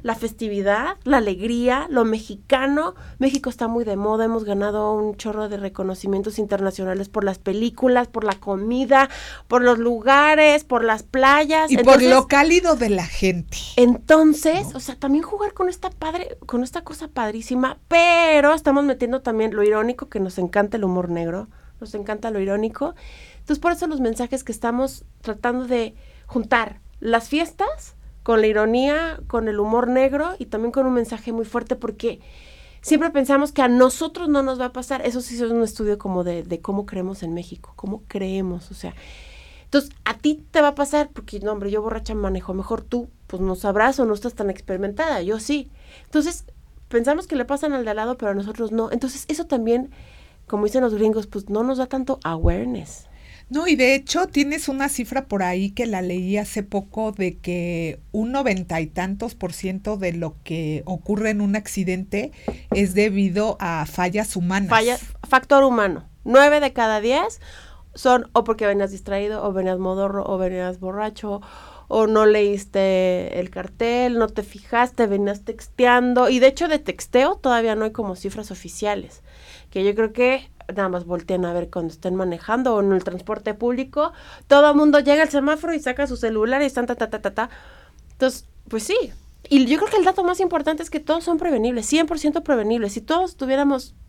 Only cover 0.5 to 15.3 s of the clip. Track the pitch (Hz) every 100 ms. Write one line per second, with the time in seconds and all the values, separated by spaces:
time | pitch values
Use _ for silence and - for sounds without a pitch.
0.5 | 202 196 208 302 403 254 277 208 180 226
1.5 | 240 247 254 330 254 226 220 220 196 -
2.5 | 262 269 285 339 - - - 269 262 262
3.5 | - 226 233 220 202 208 220 226 226 208
4.5 | 196 202 208 214 214 214 208 220 214 214
5.5 | 202 196 190 190 185 196 196 202 214 208
6.5 | 202 196 190 185 190 196 220 196 185 -
7.5 | 196 233 - 254 247 240 226 208 196 -
8.5 | 190 214 247 254 269 269 - - - -
9.5 | 247 247 233 233 233 220 277 302 311 302
10.5 | 294 302 240 226 220 - 262 262 285 302
11.5 | 311 311 262 240 269 254 262 269 277 311
12.5 | 349 349 277 233 190 170 - 190 180 -
13.5 | - - - 247 240 - 311 311 302 311
14.5 | 349 - 262 262 254 277 285 339